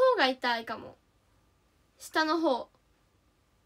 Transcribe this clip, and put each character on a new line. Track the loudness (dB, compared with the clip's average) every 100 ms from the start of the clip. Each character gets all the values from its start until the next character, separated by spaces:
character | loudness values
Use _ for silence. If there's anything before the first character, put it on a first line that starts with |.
| 4
方 | 4
が | 0
痛 | 0 -4 -4
い |
か | -6 -12
も。 | -14 -20 _ _ _ _ _ _ _ _ _ -20
下 | -6 -2
の | 0 2
方。 | 0 0 -4 _ _ _ _ _ _ _ _ _